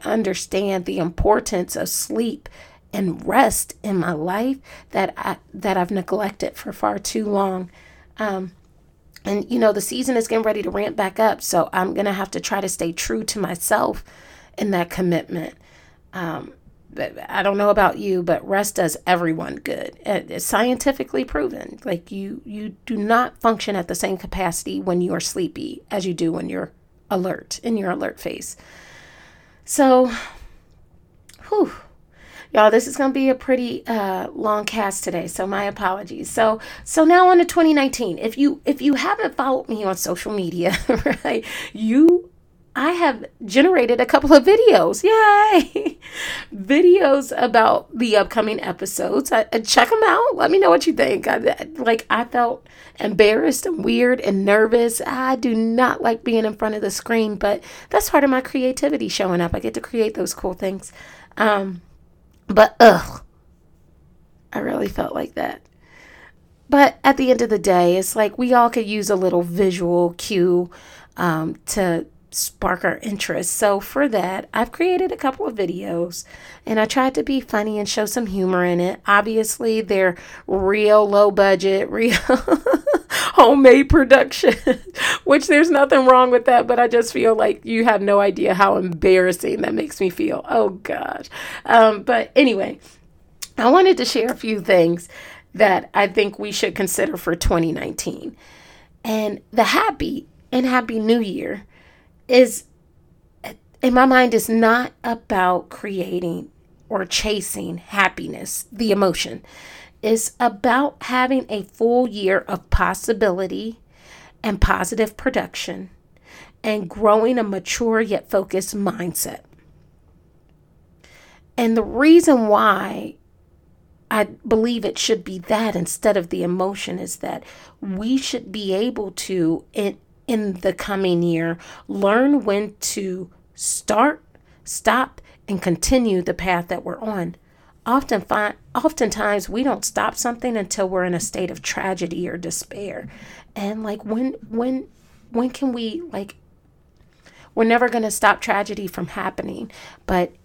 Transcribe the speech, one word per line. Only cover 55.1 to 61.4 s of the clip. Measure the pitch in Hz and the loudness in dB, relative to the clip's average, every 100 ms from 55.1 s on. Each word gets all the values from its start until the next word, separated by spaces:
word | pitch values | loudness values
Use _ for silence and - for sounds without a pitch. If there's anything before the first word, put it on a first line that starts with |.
| 247 262 262 | -4 -2 -2
do | 240 226 | 0 0
not | 226 226 254 - | 0 2 2 2
like | 233 226 | -2 -2
being | - 226 220 | 0 0 0
in | 208 | -2
front | 220 214 | -4 -4
of | |
the | 208 | -6
screen, | 190 - 226 220 202 | -6 -2 -2 0 -2
but | 202 262 - - - | -2 -2 -6 -20 -4
that's | 403 - | -2 2
part | 311 | 2
of | 277 | 4
my | 262 | 2
creativity | 262 277 254 262 294 294 214 | -2 -2 -2 0 -2 -2 -4
showing | - 185 175 | -4 -2 0
up. | 170 - | -2 -2
I | |
get | 226 | -6
to | 220 | -8
create | - 233 220 | -6 -2 -2
those | 220 185 - | -2 -6 -6
cool | 190 | -8
things. | 185 196 190 - - - - - | -6 -6 -8 -12 -20 -20 -20 -14
Um, | - | -2